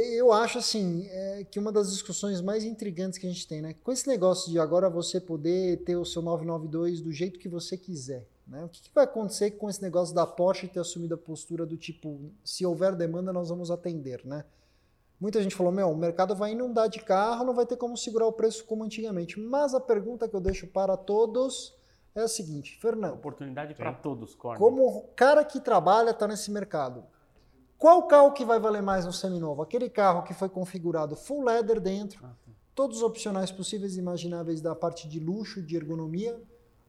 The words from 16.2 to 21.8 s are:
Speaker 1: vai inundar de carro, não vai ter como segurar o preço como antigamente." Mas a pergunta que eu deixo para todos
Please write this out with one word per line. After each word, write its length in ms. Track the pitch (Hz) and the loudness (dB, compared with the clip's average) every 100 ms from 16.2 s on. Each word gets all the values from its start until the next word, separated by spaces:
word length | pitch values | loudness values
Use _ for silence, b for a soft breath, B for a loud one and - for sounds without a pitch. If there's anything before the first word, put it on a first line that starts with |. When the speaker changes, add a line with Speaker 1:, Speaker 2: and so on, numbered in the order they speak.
| 190 | 0
Speaker 1:
vai 180 | 196 208 | 0 -2
inundar 360 | 226 247 226 220 | -4 -2 2 2
de 100 | 220 | 0
carro, 400 | - 190 220 233 | 0 2 2 0
não 100 | 254 | 0
vai 120 | 247 240 | 0 0
ter 100 | 240 | -2
como 180 | 240 | -4
segurar 320 | 233 240 220 226 | -6 -2 2 2
o 60 | |
preço 320 | 220 220 220 | 2 0 0
como 180 | - 220 | -6 -6
antigamente." 560 | 220 220 220 185 165 202 | -6 -6 -6 -4 -6 -8
Mas 360 | 220 277 294 | -2 0 2
a 40 | 254 | 2
pergunta 460 | 254 208 202 240 226 | 2 0 0 -4 -4
que 80 | |
eu 60 | 196 | -2
deixo 260 | 185 190 175 | -2 -4 -4
para 300 | 190 190 185 | -2 0 0
todos 800 | 190 214 226 233 262 - - _ | 0 2 2 2 -2 -4 -12 _